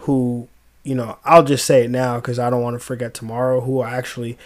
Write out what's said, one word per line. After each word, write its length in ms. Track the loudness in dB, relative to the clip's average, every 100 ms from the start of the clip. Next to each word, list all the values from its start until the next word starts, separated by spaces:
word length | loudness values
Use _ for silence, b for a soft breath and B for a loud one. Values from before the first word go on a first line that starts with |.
who, 480 | -2 0 0 -4 -10 _ _ _
you 120 | -8
know, 220 | -6 -6 -8
I'll 200 | 6 6
just 200 | 6 0
say 200 | 4 4
it 60 | 4
now 300 | 0 -2 -2
'cause 180 | -4 -4
I 120 | -2
don't 120 | 0
wanna 160 | -2 -6
forget 360 | -8 -8 -8
tomorrow, 480 | -10 -10 -4 0 0
who 180 | 0 -2
I 140 | -2
actually, 420 | -4 -8 -10 -10 -12